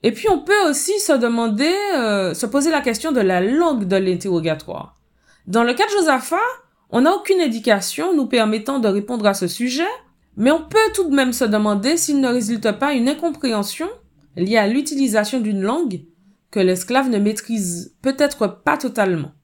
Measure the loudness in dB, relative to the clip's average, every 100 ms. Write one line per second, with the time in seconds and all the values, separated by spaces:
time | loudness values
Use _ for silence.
0 | 0 0 0 0 2 2 4 0 -2 -2
1 | 2 2 2 0 0 0 0 0 0 0
2 | 0 0 0 -2 -2 0 2 0 0 -2
3 | 0 2 2 2 2 2 2 0 0 0
4 | 0 -2 -2 -2 -2 -4 -6 -12 -12 _
5 | _ _ _ _ -2 0 2 2 0 2
6 | 2 0 0 -2 -2 -6 _ _ _ 2
7 | 2 2 0 0 2 -2 0 0 0 -4
8 | 0 0 0 0 0 -2 -2 0 0 0
9 | -2 0 0 0 -4 -4 -4 -2 -4 -6
10 | _ _ _ 0 2 2 2 2 2 0
11 | 0 2 2 0 2 2 2 0 0 0
12 | 0 0 2 0 -2 -2 -2 0 -2 0
13 | 0 0 -4 -2 -2 -2 -4 -6 -8 -10
14 | _ _ _ -6 0 2 2 0 -2 0
15 | 0 2 0 -2 -2 -2 -2 -2 -2 -6
16 | -12 _ _ _ _ 0 2 2 0 0
17 | 2 2 0 -2 -6 -4 -2 -4 -10 _
18 | -4 0 0 0 -4 -2 -4 -2 -4 -2
19 | 0 0 -6 _